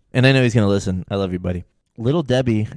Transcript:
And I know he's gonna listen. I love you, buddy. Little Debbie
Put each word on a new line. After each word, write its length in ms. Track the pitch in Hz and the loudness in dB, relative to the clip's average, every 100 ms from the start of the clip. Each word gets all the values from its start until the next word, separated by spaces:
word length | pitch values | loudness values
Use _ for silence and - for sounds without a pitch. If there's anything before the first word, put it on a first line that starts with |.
| _ | _
And 140 | - 127 | 2 4
I 60 | |
know 100 | 135 | 4
he's 120 | 123 | 2
gonna 140 | 107 101 | 2 2
listen. 380 | 101 98 92 85 | 2 -2 -6 -4
I 60 | 98 | -4
love 160 | 95 | -4
you, 60 | 90 | -4
buddy. 260 | 90 87 - _ _ - | -6 -8 -10 _ _ -6
Little 260 | 113 165 | -2 -2
Debbie 460 | 135 127 127 107 104 | 0 0 2 0 -2